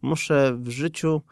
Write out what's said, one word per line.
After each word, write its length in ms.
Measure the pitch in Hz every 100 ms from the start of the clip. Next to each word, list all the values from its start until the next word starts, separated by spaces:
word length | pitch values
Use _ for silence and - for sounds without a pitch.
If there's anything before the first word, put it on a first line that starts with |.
muszę 560 | 139 160 - 147 135 123
w 100 | 123
życiu, 520 | 123 160 - 160 156 -